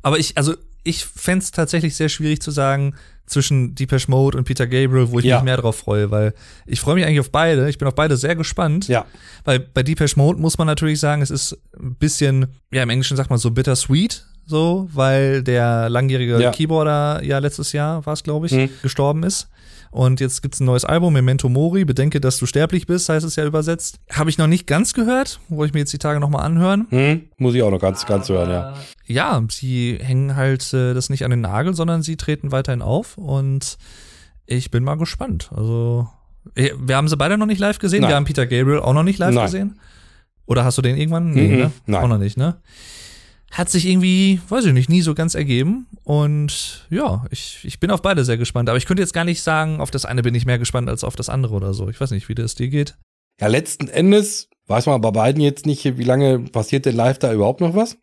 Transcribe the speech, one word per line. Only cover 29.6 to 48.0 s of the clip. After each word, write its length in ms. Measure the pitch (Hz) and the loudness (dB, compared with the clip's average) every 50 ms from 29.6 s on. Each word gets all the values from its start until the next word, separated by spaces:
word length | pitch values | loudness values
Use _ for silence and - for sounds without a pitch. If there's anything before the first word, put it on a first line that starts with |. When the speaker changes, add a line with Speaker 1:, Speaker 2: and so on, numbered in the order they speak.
| 135 131 127 123 120 120 117 - | -6 -4 -2 -2 -2 -2 -4 -4
Speaker 1:
hängen 340 | - 131 127 131 139 139 135 | -4 -2 -2 0 0 -2 -2
halt, 380 | 139 131 135 135 127 - - - | 0 0 0 0 -2 -4 -4 -2
äh, 200 | 131 127 123 123 | 0 0 0 0
das 140 | 127 127 - | -2 -2 -4
nicht 140 | 139 135 - | -4 -4 -2
an 60 | 123 | -2
den 100 | 123 120 | 0 0
Nagel, 320 | 113 90 95 107 143 180 190 | 0 -2 -2 0 0 0 -2
sondern 260 | 160 165 170 170 165 | -2 -2 0 0 -2
sie 160 | 151 156 160 | -2 -4 -6
treten 340 | 143 - - 151 147 - 143 | -6 -4 -4 -4 -4 -4 -4
weiterhin 300 | 139 131 135 - 131 120 | -2 -2 -2 -2 -4 -4
auf 360 | - - 123 170 240 - - - | -2 -2 -2 -2 -4 -6 -14 -12
und 580 | 196 143 139 135 135 135 135 139 - - - - - - - - - - - - - - _ - _ | -6 -4 -2 -2 0 -2 -2 -4 -4 -8 -12 -14 -20 -20 -20 -20 -20 -20 -20 -20 -20 -20 _ -20 _
ich 260 | - 120 123 127 - | -6 -4 -4 -4 -2
bin 120 | - 120 123 | -2 -2 0
mal 120 | 135 147 | 0 -2
gespannt. 560 | 156 165 - - - 254 262 202 185 - - - | -2 -4 -6 -6 -8 -6 -6 -6 -6 -8 -8 -8
Also, 520 | - 107 113 117 117 117 117 120 120 120 113 - _ _ _ - - _ - - | -4 -4 -2 -2 -2 0 0 0 -2 -2 -4 -8 _ _ _ -20 -20 _ -12 -2
eh, 160 | - 131 139 - | 0 0 0 0
wir 200 | 131 127 127 131 | -4 -2 0 0
haben 100 | 135 147 | 2 2
sie 80 | 156 156 | 2 0
beide 220 | 143 143 160 202 | 0 0 0 2
noch 80 | 208 214 | 2 2
nicht 140 | 214 214 185 | 0 0 2
live 180 | 196 208 208 - | 2 0 0 0
gesehen, 220 | - 190 180 208 | 0 0 2 4
Speaker 2:
Nein. 80 | - - | 4 4
Speaker 1:
wir 60 | 147 | 4
haben 100 | 143 143 | 2 2
Peter 200 | 143 147 - 127 | 0 0 0 0
Gabriel 320 | 120 123 120 127 135 143 147 | 2 2 2 4 4 2 2
auch 140 | - 120 131 | 2 2 2
noch 100 | 147 165 | 4 4
nicht 160 | 180 196 196 | 2 2 2
live 160 | 175 - 123 | 2 2 4
Speaker 2:
Nein. 100 | 120 110 | 2 2
Speaker 1:
gesehen. 340 | 92 - 190 196 202 - _ - - - - - - - - _ _ _ _ _ | 0 0 -2 -4 -4 -6 _ -20 -20 -20 -20 -20 -20 -20 -20 _ _ _ _ _
Oder 180 | - 120 123 120 | -2 0 2 2
hast 120 | 127 123 | 2 2
du 40 | - | 2
den 160 | 127 123 131 | 0 0 0
irgendwann? 340 | 147 151 156 165 165 170 170 | 0 0 0 0 0 0 2
Nee, 160 | 151 135 104 | 4 4 4
Speaker 2:
Mhm, 100 | 101 104 | 6 6
Speaker 1:
ne? 140 | 127 127 - - - _ | 4 2 2 -2 -6 _
Speaker 2:
nein. 180 | - 107 90 - | -2 0 2 2
Speaker 1:
Auch 40 | 123 | 2
noch 80 | 113 | 2
nicht, 180 | 104 98 101 110 | 2 0 -2 -2
ne? 220 | - 131 170 170 - _ _ - - - - - - - - - - - - _ _ _ _ | 0 -2 -2 -2 -4 _ _ -20 -20 -20 -20 -20 -20 -20 -20 -20 -20 -20 -20 _ _ _ _
Hat 180 | - - 175 175 | -4 -4 -4 0
sich 160 | - 180 165 | 0 0 2
irgendwie, 540 | 185 185 185 180 185 185 185 196 190 196 180 175 - | 2 2 4 4 4 4 4 4 4 2 2 0 -4
weiß 160 | 202 262 240 | -2 0 2
ich 80 | 180 135 | 4 4
nicht, 160 | 127 127 123 | 4 4 4
nie 140 | 165 180 170 | 2 2 2
so 100 | 160 147 | 2 0
ganz 220 | 151 160 165 - | 0 -2 -2 -2
ergeben 500 | 156 151 139 123 123 135 170 214 262 247 _ - - _ | -2 -2 0 0 0 2 0 -2 -4 -6 _ -20 -16 _
und 840 | - 147 147 147 147 147 147 147 143 - - - - - - - _ | -2 0 2 2 0 0 0 -2 -4 -4 -6 -10 -10 -12 -16 -10 _
ja, 340 | 165 208 302 - 92 113 127 - | -4 -2 -2 -2 -2 -4 -6 -8
ich, 300 | - - - - - - - | -10 -12 -12 -14 -16 -14 -14
ich 160 | - - - | -14 -6 -4
bin 120 | - 180 | -2 -2
auf 100 | 202 175 | -2 0